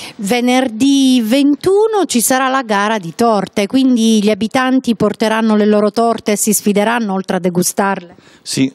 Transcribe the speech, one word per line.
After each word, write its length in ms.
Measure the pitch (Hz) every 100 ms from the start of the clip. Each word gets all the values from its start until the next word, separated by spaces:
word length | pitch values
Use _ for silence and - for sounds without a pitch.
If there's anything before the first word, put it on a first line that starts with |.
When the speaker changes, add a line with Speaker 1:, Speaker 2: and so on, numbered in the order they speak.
| - -
Speaker 1:
Venerdì 1040 | 196 240 247 254 262 214 277 277 262 254
ventuno 840 | 220 269 277 285 - 392 440 427 330
ci 140 | 240
sarà 280 | - 262 262
la 140 | 262
gara 360 | 240 202 208 220
di 160 | 165
torte, 520 | - 233 208 190 - 202
quindi 560 | 262 262 247 226 220
gli 80 | 208
abitanti 680 | 208 220 262 262 262 247 214
porteranno 580 | 208 208 220 220 220
le 120 | 214 208
loro 240 | 208 208
torte 420 | 220 233 226 -
e 40 | 208
si 160 | -
sfideranno 600 | 196 208 202 208 240 214
oltre 240 | 190 190 190
a 40 |
degustarle. 760 | 180 170 175 - 196 190 175 - - -
Speaker 2:
Sì, 320 | - - 135